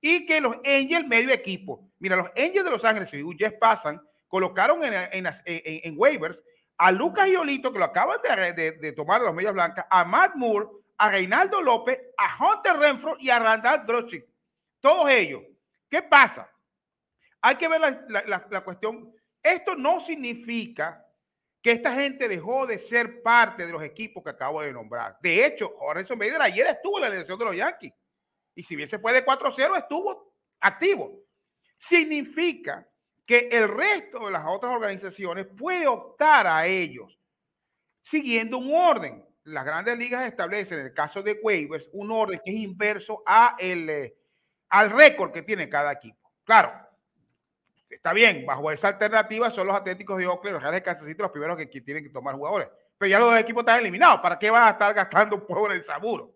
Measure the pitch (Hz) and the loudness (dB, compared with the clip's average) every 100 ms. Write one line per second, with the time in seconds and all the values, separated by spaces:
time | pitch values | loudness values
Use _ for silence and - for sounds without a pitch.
0 | 302 349 330 311 269 233 277 277 269 339 | 2 0 0 0 0 -4 0 0 2 -2
1 | 285 233 247 262 - 185 190 127 _ _ | 2 0 2 0 -2 -10 -10 -16 _ _
2 | 190 185 175 - 302 381 359 240 226 220 | -2 -2 -2 -2 0 0 -2 0 0 0
3 | 185 143 156 165 208 214 226 220 151 160 | -4 -10 -12 -4 -4 2 2 2 -2 -10
4 | _ _ _ 185 185 185 220 339 294 202 | _ _ _ -2 -2 0 2 2 0 -4
5 | 180 185 180 147 - 165 160 160 165 151 | -6 -6 -6 -8 -10 -10 -8 -12 -12 2
6 | 254 294 156 175 _ _ _ _ 175 190 | 2 2 -6 -8 _ _ _ _ 4 4
7 | 320 - 392 370 311 269 254 208 170 175 | 0 2 2 2 0 -4 -4 -2 -2 0
8 | 262 - - 214 180 170 160 160 151 151 | 0 0 -2 0 -2 -2 -4 -4 -10 -8
9 | 151 208 233 165 202 190 170 190 - 185 | 0 0 0 -2 -4 0 -2 -2 0 2
10 | 175 226 381 339 240 208 208 - _ _ | 4 4 2 2 -2 -2 -4 -14 _ _
11 | 208 196 185 233 381 403 311 233 240 254 | 2 2 0 2 2 0 2 2 0 -6
12 | - - 208 - 320 440 392 311 294 262 | -6 -4 -4 0 0 2 0 4 2 2
13 | 277 311 262 240 220 220 233 294 214 233 | -6 -6 0 2 2 2 2 0 0 -4
14 | 233 170 _ _ _ _ _ _ 269 349 | -4 -14 _ _ _ _ _ _ 2 4
15 | 294 254 165 127 - _ _ _ _ 302 | 4 4 2 -6 -14 _ _ _ _ -4
16 | 330 285 240 - 92 _ _ _ _ _ | 6 6 6 2 -18 _ _ _ _ _
17 | _ _ _ _ 233 269 330 320 311 247 | _ _ _ _ 0 0 0 0 0 -2
18 | - 220 214 190 - 196 190 180 214 233 | -6 -6 -4 -8 -6 -10 -8 -8 -8 -8
19 | - _ _ _ 302 349 - 339 269 349 | -18 _ _ _ 0 0 -2 -4 -2 -2
20 | - 311 247 233 233 233 214 - 156 165 | -4 -10 -10 -12 -8 -8 -8 -8 -8 -8
21 | _ _ _ _ _ _ 233 233 233 254 | _ _ _ _ _ _ 0 2 0 -2
22 | 277 269 247 185 165 254 262 220 - 240 | -4 -4 -6 -6 -4 -4 -4 -6 -2 -2
23 | 233 - 226 240 226 - 170 165 151 151 | -2 -4 2 4 4 0 -10 -10 -12 -14
24 | 220 185 160 127 135 156 151 123 107 120 | -16 -14 -16 -8 -6 -6 -8 -10 -12 -10
25 | 113 - 180 170 277 196 196 - 143 156 | -10 -6 0 2 2 0 -10 -8 -6 -6
26 | 185 170 208 311 254 180 277 294 381 403 | -6 -6 -4 0 -2 2 0 0 -4 -4
27 | 262 190 165 190 226 180 269 359 123 _ | -4 -4 -10 -6 -6 -4 -4 -6 -20 _
28 | _ _ _ _ _ - 170 151 147 208 | _ _ _ _ _ -20 -14 -12 -10 -6
29 | 226 254 254 269 285 254 285 370 - 302 | 0 0 2 -2 -2 -2 0 0 -4 -6
30 | 392 381 _ _ _ _ 202 - 349 381 | -6 -10 _ _ _ _ -2 0 -2 -2
31 | 151 - _ _ _ _ _ _ - 349 | -4 -14 _ _ _ _ _ _ 0 0
32 | 311 302 277 - 349 285 - - _ _ | 2 -4 -8 -4 -4 -4 -10 -12 _ _
33 | _ _ _ 240 240 240 214 208 370 403 | _ _ _ 2 2 2 2 0 0 -2
34 | - 240 208 180 156 190 247 240 214 190 | -4 -12 -8 -6 -4 -6 -4 -4 -4 -6
35 | 190 - 185 175 190 - 294 359 302 233 | -12 -10 -8 -8 -10 -10 -6 -2 0 -2
36 | - _ 302 294 190 160 170 190 170 123 | -6 _ 4 6 6 2 0 -2 -4 -10
37 | 95 _ _ _ _ _ _ _ _ _ | -20 _ _ _ _ _ _ _ _ _
38 | _ 311 285 233 226 254 254 320 359 247 | _ -4 0 -2 -2 -6 0 2 4 2
39 | 156 110 _ _ - 151 135 160 202 233 | -2 -14 _ _ -12 -8 -6 -4 -4 -4
40 | 240 247 254 240 170 208 190 165 131 - | -6 -6 -6 -6 -6 -6 -6 -10 -10 -6
41 | 151 202 202 208 220 190 147 156 - 190 | -4 -4 -6 -4 -2 -2 -4 -10 -12 -14
42 | 202 226 214 180 185 214 208 180 208 208 | -6 -2 -2 -4 -8 -8 -8 -4 -4 -4
43 | - 214 - 208 233 233 185 180 156 151 | -8 -10 4 6 6 4 -4 -4 -4 -6
44 | 127 _ _ _ _ _ _ 196 214 226 | -8 _ _ _ _ _ _ 4 4 8
45 | 302 - 175 170 156 208 147 143 147 143 | 8 8 -6 -6 -8 -6 -4 -2 -2 -4
46 | 110 _ _ _ - 220 - - - _ | -12 _ _ _ 6 6 6 -2 -20 _
47 | _ _ _ _ _ _ _ _ _ - | _ _ _ _ _ _ _ _ _ -8
48 | 170 190 233 160 131 135 151 151 202 196 | -2 4 4 4 -6 -4 -4 -2 -2 0
49 | 208 220 208 214 233 220 190 196 190 185 | 0 2 0 -2 -2 -2 -2 -2 -4 -10
50 | 202 190 180 180 202 175 139 180 185 170 | -8 -6 -4 -4 -6 -6 -4 -4 -4 -8
51 | 151 160 202 147 151 170 151 139 127 147 | -10 -8 -8 -6 -8 -8 -10 -14 -12 -12
52 | 147 139 131 139 147 196 143 _ _ _ | -12 -12 -10 -8 -6 -6 -6 _ _ _
53 | 196 196 240 233 226 233 233 233 220 180 | 4 6 6 4 2 -2 2 2 2 4
54 | 339 233 175 170 214 226 233 214 208 208 | 6 6 2 0 4 6 6 6 0 2
55 | 190 165 214 208 - 180 214 185 170 151 | 2 2 2 0 -4 -2 -2 -2 -8 -8
56 | 208 185 - | -6 -6 -8